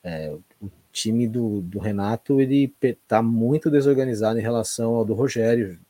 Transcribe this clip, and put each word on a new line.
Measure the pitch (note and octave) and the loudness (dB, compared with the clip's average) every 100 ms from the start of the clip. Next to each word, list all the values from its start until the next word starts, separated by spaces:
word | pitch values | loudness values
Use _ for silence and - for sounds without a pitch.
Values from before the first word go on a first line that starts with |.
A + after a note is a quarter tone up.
É, | F2+ D#2+ D#2 D#2 _ _ | -10 -8 -8 -12 _ _
o | G2+ _ _ | -18 _ _
time | - A2 A#2 A#2+ | -8 -2 0 0
do, | A#2+ A#2 G#2 | -2 -4 -4
do | F2+ G2+ | -6 -6
Renato, | G#2+ G2+ G2+ A#2 - C#3 | -4 -2 -2 -4 0 2
ele | C3 C#3 C3+ - | 2 2 0 0
pe-, | B2+ A#2 _ | -4 -4 _
tá | A2 | 0
muito | A2+ A2+ A2+ D3+ D#3+ | 2 2 2 2 2
desorganizado | D3 C#3 C3+ C3 A2 G#2+ A2+ | 4 4 2 0 0 0 0
em | |
relação | A2+ A#2 A2 - A2+ A#2 | 0 -2 -2 -2 0 0
ao | G#2+ | 0
do | |
Rogério, | G#2+ C3 A#2+ A2+ A#2+ G2+ F2 _ | 0 0 2 2 2 0 -6 _